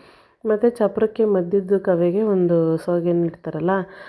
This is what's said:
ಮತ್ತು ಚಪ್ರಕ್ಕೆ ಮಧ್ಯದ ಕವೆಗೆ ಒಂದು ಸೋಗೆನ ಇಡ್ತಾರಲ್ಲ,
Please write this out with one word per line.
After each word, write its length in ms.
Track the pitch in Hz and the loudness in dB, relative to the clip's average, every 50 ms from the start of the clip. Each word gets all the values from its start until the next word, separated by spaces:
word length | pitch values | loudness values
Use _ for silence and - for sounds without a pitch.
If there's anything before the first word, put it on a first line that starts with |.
| - - - _ _ _ _ _ - | -20 -20 -20 _ _ _ _ _ -2
ಮತ್ತು 240 | 220 214 208 226 240 | -2 0 2 2 0
ಚಪ್ರಕ್ಕೆ 560 | 233 - 220 196 202 220 220 220 220 - 226 | 2 2 -2 0 0 0 -2 -2 0 0 0
ಮಧ್ಯದ 520 | 214 202 185 175 175 190 196 190 185 202 | 2 2 0 0 0 0 -2 0 0 0
ಕವೆಗೆ 440 | 196 196 196 180 170 175 175 175 202 | 0 2 2 2 2 2 0 0 0
ಒಂದು 560 | 220 214 202 185 180 170 170 165 165 160 160 | 0 0 2 2 2 2 2 2 2 2 0
ಸೋಗೆನ 480 | 160 - - 175 175 165 175 170 175 170 | -2 -2 -2 -2 0 0 0 0 0 0
ಇಡ್ತಾರಲ್ಲ, 460 | 165 165 - - 160 156 156 160 180 190 196 185 190 - - - | -2 -4 -8 -12 -10 -8 -4 -2 0 0 0 -2 -6 -12 -20 -20